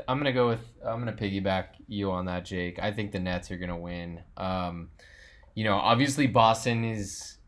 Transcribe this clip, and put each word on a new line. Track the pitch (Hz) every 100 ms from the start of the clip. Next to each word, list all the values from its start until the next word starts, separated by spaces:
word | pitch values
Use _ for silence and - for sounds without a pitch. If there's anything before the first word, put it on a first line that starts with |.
| -
I'm | 131
gonna | 143
go | 123 120
with, | 117 - -
I'm | 113 113
gonna | 117
piggyback | 104 104 98 95 95 90 - -
you | 104 98
on | 90
that, | 90 90
Jake. | 87 92 87 87
I | 92
think | 104 104
the | 95
Nets | 90 90 -
are | 90
gonna | 90 85
win. | 87 87 87 85 - -
Um, | 92 92 90 85 82 - - - - - -
you | 110
know, | 110
obviously | 98 110 117 139 139 131
Boston | 113 110 113 127 117
is | 117 110 95 - - -